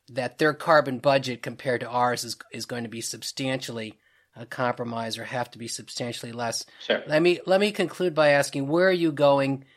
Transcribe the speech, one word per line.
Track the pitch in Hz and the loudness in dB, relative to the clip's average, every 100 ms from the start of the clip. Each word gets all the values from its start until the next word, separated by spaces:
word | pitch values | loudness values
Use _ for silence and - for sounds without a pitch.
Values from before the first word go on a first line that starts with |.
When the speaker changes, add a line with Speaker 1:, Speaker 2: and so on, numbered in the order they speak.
| - | -12
Speaker 1:
that | 120 123 - | -6 -6 0
their | 156 | 0
carbon | 147 - 156 139 127 | 2 4 4 4 0
budget | 143 139 123 120 | 2 2 2 -6
compared | - 120 135 120 | -8 -8 -4 -4
to | 117 | -2
ours | 120 123 117 | 0 0 0
is, | 117 110 - | -6 -12 -12
is | 117 113 | -12 -8
going | 123 | -8
to | 117 | -8
be | 117 | -8
substantially, | - 113 - - 135 131 - 117 110 - _ _ _ - | -10 -10 -10 -6 -4 -4 -4 -8 -10 -12 _ _ _ -18
uh, | |
compromised | 120 - 123 120 120 117 113 107 | -12 -2 -2 -2 -4 -6 -6 -8
or | |
have | 110 131 120 | -6 -6 -6
to | - | -8
be | 113 | -12
substantially | - 110 - 120 117 123 | -12 -10 -8 -8 -8 -10
less. | 117 117 120 - - | -6 -4 -6 -8 -8
Speaker 2:
Sure. | - 107 - | -4 -4 0
Speaker 1:
Let | 156 | 2
me, | 175 170 - | 4 2 2
let | 190 | 2
me | 208 | 2
conclude | 202 170 - 180 | 0 -2 -2 -2
by | 156 151 | 4 6
asking, | 143 139 147 139 | 6 2 -2 0
where | 165 190 | 4 4
are | |
you | 180 165 | 4 2
going | 143 143 139 135 135 - | 4 6 6 4 -2 -6